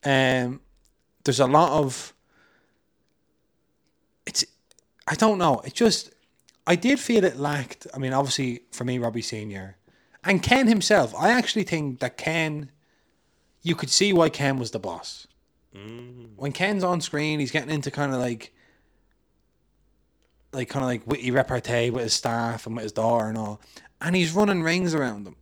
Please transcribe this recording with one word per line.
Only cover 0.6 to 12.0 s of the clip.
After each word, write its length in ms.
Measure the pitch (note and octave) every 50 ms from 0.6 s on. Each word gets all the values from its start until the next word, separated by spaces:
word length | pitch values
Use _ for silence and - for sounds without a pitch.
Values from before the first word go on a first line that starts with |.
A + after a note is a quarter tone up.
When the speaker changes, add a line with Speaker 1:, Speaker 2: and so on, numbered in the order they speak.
| _ _ _ _ _ _ _ _ _ _ _ _ _
Speaker 1:
there's 160 | - C3 A#2
a 60 | C#3
lot 260 | B2+ C#3 D3+ E3+ D#3 C3+ D#3 D3
of, 300 | C3+ B2+ - - - _ _ _ _ _ _ _ _ _ _ _ _ _ _ _ _ _ _ _ _ _ _ _ _ _ _ _ _ _ _ _ _ _ _ _ _ _ _ _ _ _ _ _
it's, 200 | - - - - - _ _ _ _ _ _ _ _ _ _ _ -
I 60 | D#3+
don't 220 | - A3 A3 G#3+ F#3+
know. 220 | F3 D#3+ C3+ G#2+ -
It 80 | - -
just, 380 | - A#3 A3 F3+ - - - _ _ _ _ _ _ _ _ _ _ _
I 100 | - F3
did 240 | F3 F3 A#3+ C#4 C#4
feel 240 | - - A#3+ A3 F#3
it 140 | F3+ - C3
lacked. 480 | C#3+ D3 D3 C#3+ B2+ B2+ - _ - - -
I 40 | C3
mean, 140 | C3+ C3 C3
obviously 480 | C3+ C#3 C3+ - - C3+ B2 A#2+ A#2+ _ _
for 120 | - - B2+
me, 140 | B2+ B2 B2
Robbie 240 | A#2+ A#2 A2 A#2+
Senior 560 | A2 - - A2 G#2+ G#2 G2+ G2 F#2+ G2 G2 _ _ _ _ _ _ _ _ - -
and 180 | F#3 G3 F3+
Ken 260 | - - B3 C4 C4+ A3
himself. 460 | A3+ G3+ - - G#3+ F#3+ C3+ A2+ -
I 140 | - D3+ G3
actually 320 | A#3+ B3 A#3 - - A3 F#3+
think 360 | - E3+ D#3+ D3+ C#3+ B2+
that 180 | -